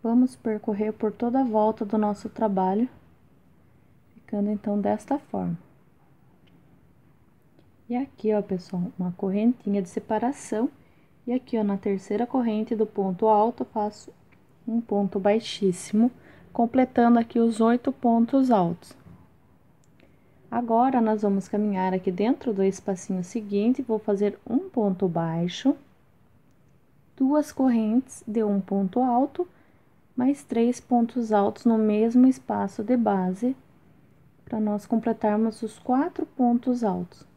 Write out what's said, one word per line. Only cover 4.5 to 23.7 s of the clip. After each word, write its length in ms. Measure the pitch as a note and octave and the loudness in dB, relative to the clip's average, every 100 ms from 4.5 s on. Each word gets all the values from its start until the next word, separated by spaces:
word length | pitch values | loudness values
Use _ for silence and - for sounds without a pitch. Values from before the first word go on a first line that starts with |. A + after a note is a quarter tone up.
então 280 | G#3 G#3 G#3 | -2 -2 -2
desta 400 | G3+ G#3+ - C#4+ | -2 -4 -4 -6
forma. 400 | - G3+ F3+ E3+ - _ _ _ _ _ _ _ _ _ _ _ _ _ _ _ _ _ _ _ _ _ - | -4 -6 -4 -6 -12 _ _ _ _ _ _ _ _ _ _ _ _ _ _ _ _ _ _ _ _ _ -8
E 80 | A#3+ | -6
aqui, 380 | C4+ - G#3+ | -6 -4 -2
ó, 80 | G#3 | -2
pessoal, 400 | G3+ F#3 - F3+ F3 - | -2 -6 -6 -6 -6 -6
uma 140 | F3+ F3+ | -6 -4
correntinha 640 | G3 G3 A3+ B3+ - G3+ | -4 0 0 0 -2 -4
de 80 | F3+ | -4
separação. 800 | - - G#3+ A#3 C#4+ - G#3+ C4 - _ _ _ _ - | -8 -4 -2 -2 -4 -6 -4 -4 -6 _ _ _ _ -6
E 60 | |
aqui, 240 | B3+ - A3+ | -6 -4 -2
ó, 80 | |
na 140 | G#3 G3 | -2 -2
terceira 480 | G#3 G3 - G3+ B3 | -4 -4 -4 -4 -2
corrente 500 | C4 A#3 G#3+ A3 A3 | -2 -2 -2 -4 -2
do 80 | |
ponto 420 | G#3+ - F#3+ F3+ A3 | -2 -2 -4 0 2
alto, 340 | G#3+ A3 A#3 | 4 2 -2
eu 40 | - | -8
faço 440 | A3 G#3 G#3 - - _ _ _ _ - | -4 -6 -8 -20 -20 _ _ _ _ -6
um 100 | A3+ | -4
ponto 400 | A3+ G3+ G3+ G3+ | -2 -2 -2 0
baixíssimo, 920 | G3 A3 A3+ - G3 F3 - G#3 A#3+ - - - - | 2 0 -2 -2 -2 -2 -2 2 2 0 -20 -20 -10
completando 680 | - A#3 C4 B3+ - A#3 A#3 | -2 0 2 2 4 6 4
aqui 200 | A#3 A#3+ | 2 0
os 240 | A#3 A3 | 0 4
oito 280 | A3+ A#3+ - | 2 2 -2
pontos 600 | B3+ A#3+ A#3 A#3 C4+ C4 | -2 0 2 2 2 4
altos. 440 | A3 E3+ F3 - - - - - _ _ _ _ _ _ _ _ _ _ _ _ | 4 2 -2 -12 -20 -20 -20 -20 _ _ _ _ _ _ _ _ _ _ _ _
Agora, 500 | A#3 A#3+ A3+ C4 C4 | -6 0 2 4 2
nós 220 | A3 G#3+ | 2 2
vamos 260 | G#3 G3 F#3+ | 0 0 -2
caminhar 460 | G#3+ G#3+ F#3+ F#3 | -2 0 0 0
aqui 180 | F#3 F#3 | 0 -2
dentro 400 | F3+ G#3+ - B3+ | 0 0 0 -2
do 100 | F#3+ | 0
espacinho 640 | F#3+ F#3+ - F#3 - F#3+ | 0 0 -6 -6 -4 -6
seguinte, 560 | F3+ A#3+ G#3 G3+ A3 | -4 -8 -4 0 0